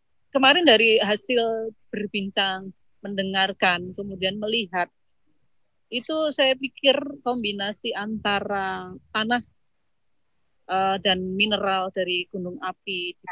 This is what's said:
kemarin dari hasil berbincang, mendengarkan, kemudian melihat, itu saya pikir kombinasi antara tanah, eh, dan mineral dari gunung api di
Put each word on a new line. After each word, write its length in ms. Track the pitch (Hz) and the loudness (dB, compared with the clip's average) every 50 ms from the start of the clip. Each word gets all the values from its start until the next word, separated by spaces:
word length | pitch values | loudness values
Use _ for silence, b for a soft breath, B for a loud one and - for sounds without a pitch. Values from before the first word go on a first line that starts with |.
| _ _ _ _ _ _ | _ _ _ _ _ _
kemarin 340 | - 277 262 262 294 359 349 | 0 4 6 6 6 6 6
dari 320 | 302 226 214 226 226 220 | 6 8 8 8 6 4
hasil 720 | 220 208 196 214 208 - - 254 240 233 226 226 226 220 226 220 _ _ - | 4 4 2 0 -2 -2 0 0 2 2 0 0 -2 -4 -6 -10 _ _ -8
berbincang, 840 | - 196 208 202 - 208 196 196 - - 196 190 190 190 196 190 - _ _ _ _ _ - | -6 -6 -6 -4 -4 -4 -4 -4 -2 0 0 0 0 -4 -6 -12 -14 _ _ _ _ _ -10
mendengarkan, 880 | 202 202 190 190 190 190 190 190 185 190 - - 190 180 175 180 180 185 | -6 -4 -2 -2 0 2 2 0 0 0 0 2 2 2 0 -2 -8 -8
kemudian 480 | - 202 202 190 185 190 190 196 214 | -8 -8 -8 -6 -4 -4 -4 -2 -2
melihat, 480 | 208 214 226 233 214 175 170 180 175 - _ _ _ _ _ _ _ _ _ _ _ _ _ _ _ _ _ _ _ - | -4 -2 -2 -2 -4 -2 -2 -2 -2 -4 _ _ _ _ _ _ _ _ _ _ _ _ _ _ _ _ _ _ _ -8
itu 420 | - 247 240 - 320 311 311 302 277 | -8 -8 -4 -4 -2 0 0 0 2
saya 240 | - 277 262 262 | 2 2 2 2
pikir 400 | 262 269 254 - - - 277 262 294 285 269 - - | 0 -2 -10 -6 0 2 2 2 2 0 -6 -8 -6
kombinasi 720 | - 247 247 247 220 208 202 202 196 202 208 _ - 233 220 | -4 -4 -2 -2 -2 -4 -4 -4 -4 -6 -6 _ -8 -8 -6
antara 960 | 196 202 214 220 214 - 208 202 196 196 196 202 196 190 190 190 185 185 180 185 - _ _ - | -6 -6 -6 -6 -4 -2 0 0 0 0 -2 -4 -2 -2 -2 -4 -6 -8 -10 -14 -16 _ _ -2
tanah, 320 | 220 220 220 240 240 226 _ _ _ _ _ _ _ _ _ _ _ _ _ _ _ _ _ _ _ _ _ _ _ _ | -2 0 2 0 0 -2 _ _ _ _ _ _ _ _ _ _ _ _ _ _ _ _ _ _ _ _ _ _ _ _
eh, 300 | - 180 190 190 190 190 196 | -2 0 0 2 2 0 0
dan 220 | - 202 185 185 185 185 185 | 2 2 2 2 0 -2 0
mineral 580 | 190 208 214 208 196 202 196 190 190 185 190 - | 0 0 2 2 0 0 0 0 0 -2 -2 -2
dari 320 | 190 185 175 180 180 180 _ | -2 -2 -2 -2 -4 -4 _
gunung 280 | - 196 180 180 180 - | -8 -8 -6 -6 -8 -8
api 540 | - 185 185 _ - - 190 180 175 180 175 | -8 -8 -8 _ -10 -8 -6 -6 -6 -8 -10
di 140 | _ - 180 | _ -14 -12